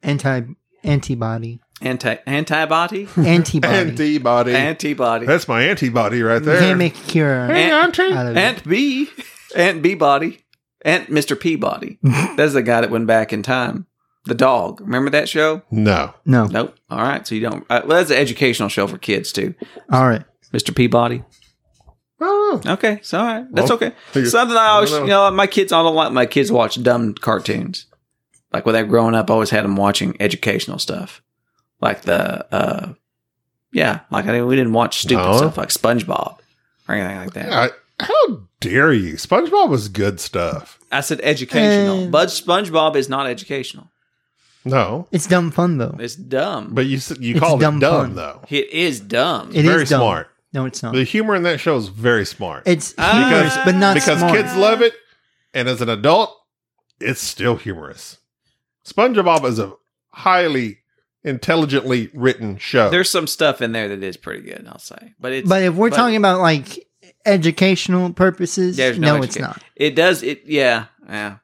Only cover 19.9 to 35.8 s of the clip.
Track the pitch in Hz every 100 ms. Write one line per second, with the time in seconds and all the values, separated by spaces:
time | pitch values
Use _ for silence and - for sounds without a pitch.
19.9 | 127 131 113 - _ _ 113 - - 123
20.9 | 120 120 123 - _ _ _ _ _ -
21.9 | _ _ _ 349 403 415 269 - 196 226
22.9 | 208 - 170 233 226 254 208 - 233 233
23.9 | - - 139 120 233 240 233 220 214 208
24.9 | 151 147 196 196 190 196 - 190 165 165
25.9 | 160 156 127 123 - 123 117 110 - 123
26.9 | 120 117 101 - 110 90 104 - 185 -
27.9 | _ _ _ _ _ _ - - 113 107
28.9 | 117 113 113 110 113 107 107 104 98 101
29.9 | 98 98 - 101 - - 101 - 98 -
30.9 | - 190 - _ _ _ _ _ _ -
31.9 | 101 - 90 92 - - - - - -
32.9 | - _ _ _ _ _ _ _ - 139
33.9 | - - - 190 120 120 135 123 113 117
34.9 | - - 120 90 107 156 160 - -